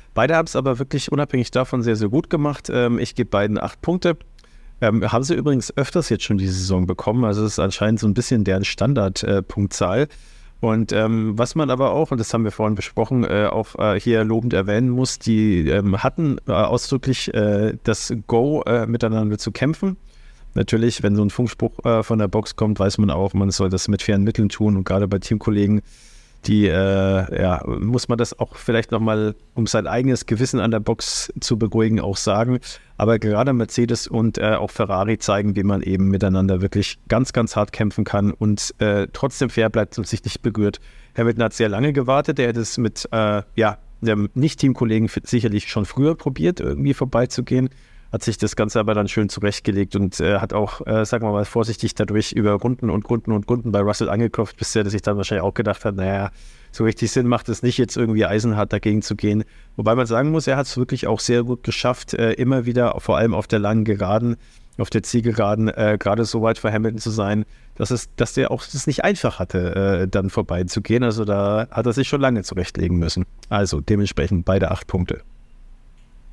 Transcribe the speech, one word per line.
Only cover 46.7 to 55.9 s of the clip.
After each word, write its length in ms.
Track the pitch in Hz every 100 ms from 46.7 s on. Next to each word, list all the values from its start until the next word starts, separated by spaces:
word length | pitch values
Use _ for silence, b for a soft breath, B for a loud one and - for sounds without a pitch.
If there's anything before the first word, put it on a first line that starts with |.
| 139 139
vorbeizugehen, 720 | 135 135 117 127 - 123 127 131 b b b b
hat 100 | 101
sich 140 | - 107
das 180 | 107 -
Ganze 240 | 107 117
aber 140 | 107
dann 120 | 104 101
schön 220 | - 104
zurechtgelegt 640 | - 104 - - 98 98
und, 240 | 101 98 -
äh, 180 | 80 101
hat 140 | 107
auch, 320 | 107 101 - -
äh, 180 | 110
sagen 200 | 107 117 110
wir 60 |
mal 120 | 104
vorsichtig, 500 | 104 117 113 113 113
dadurch 380 | - 107 104 -
über 200 | - 104
Runden 360 | 101 120 127 117
und 180 | 92 -
Runden 220 | 117 117
und 160 | 107 101
Runden 220 | 120 113
bei 100 | 101
Russell 280 | 101 101 107
angeklopft, 480 | 104 117 - 104 -
bis 180 | -
er 140 | 110 101
sich 120 | 101
dann 140 | - 101
wahrscheinlich 280 | 98 101
auch 100 | 95
gedacht 300 | - 104 98
hat, 100 | 113